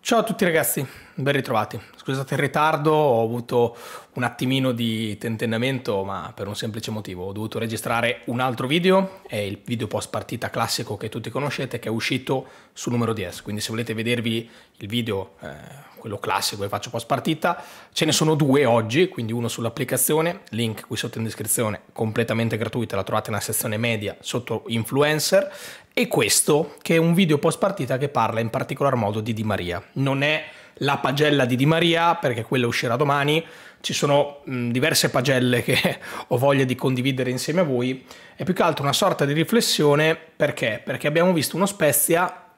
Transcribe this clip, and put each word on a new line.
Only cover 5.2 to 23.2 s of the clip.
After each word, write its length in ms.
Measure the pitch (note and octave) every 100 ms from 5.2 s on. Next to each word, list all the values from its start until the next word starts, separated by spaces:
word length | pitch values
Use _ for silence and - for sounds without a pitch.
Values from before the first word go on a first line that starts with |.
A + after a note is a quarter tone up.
| A#2+ A2 A#2 A2+ B2+ C3+ B2+ G2+
ma 260 | G2 G2 F#2
per 120 | - G2+
un 80 |
semplice 360 | G#2 A2+ G#2+ -
motivo. 340 | G#2+ G2+ F2+
Ho 80 | F#2
dovuto 260 | G2 G#2+ A2+
registrare 600 | A2+ A2 - A#2 A#2 B2 -
un 140 | A#2+
altro 260 | B2+ A#2 B2+
video, 540 | D#3+ F3+ F#3+ F#3+ - -
è 100 | G#2+
il 220 | G2+ G2+
video 220 | - A#2+ A2
post 240 | G#2+ -
partita 400 | A2 - A#2 A#2
classico 480 | - A2+ - A2+ G#2
che 100 | A2
tutti 220 | A#2+ A2+
conoscete, 480 | C3 C#3+ - C3 A2+
che 100 | -
è 20 |
uscito 560 | A2 - C3 B2+ C3+ - - -
su 160 | - -
Numero 240 | B2 A2+
diez. 260 | G#2+ F2 -
Quindi 220 | - G#2
se 80 | -
volete 240 | A2+ A#2
vedervi 520 | A2 A2+ A#2+ A#2 A2+ A2+ - - _
il 120 | G#2
video, 480 | A#2+ A2+ G2 F#2 -
eh, 80 | D#2 D2 D2 C#3 - -
quello 220 | A2+ G2+
classico 420 | - F#2+ - G#2
che 80 | G2
faccio 220 | G#2 -
post 160 | A#2 -
partita, 580 | C3+ - D#3 F#3 - - - -
ce 140 | -
ne 80 | D#3
sono 220 | - D#3
due 320 | D#3 D3 C3+ C3
oggi, 420 | A#2 A2 B2+ F3+
quindi 240 | - A2+
uno 160 | A#2 A#2
sull'applicazione, 920 | - A2+ - B2+ B2+ - D#3 E3 F#3+ -
link 360 | A2 A#2 G#2+ -
qui 120 | G#2+
sotto 180 | - -
in 80 |
descrizione, 560 | A2+ - G#2+ - A2 G2+ -
completamente 640 | - A2+ G#2+ A#2+ A2+ A#2 A2+
gratuita, 360 | A2 C3 A2+
la 100 | G2
trovate 260 | F#2+ A2